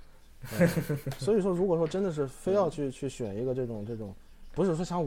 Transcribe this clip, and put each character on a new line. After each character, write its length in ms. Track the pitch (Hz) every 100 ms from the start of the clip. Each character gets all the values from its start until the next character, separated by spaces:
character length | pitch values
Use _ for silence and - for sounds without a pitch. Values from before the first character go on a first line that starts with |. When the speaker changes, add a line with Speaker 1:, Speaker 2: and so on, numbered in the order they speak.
| - - - - - -
Speaker 1:
嗯， 100 | 170 165 - 143 135 -
所 180 | 139 220
以 60 |
说， 100 | 190
如 140 | 175 196
果 100 | 165
说 100 | 160
真 160 | 190
的 80 | 196
是 160 | 151 139
非 280 | - -
要 140 | 202 175
去， 180 | 147 139
Speaker 2:
嗯。 40 |
Speaker 1:
去 180 | 120 135
选 280 | - 113 101
一 40 |
个 100 | 131
这 120 | 127 123
种， 180 | 110 104
这 80 |
种， 180 | 113 104 - - - -
不 120 | -
是 100 | 190
说 100 | 160
像 140 | - 175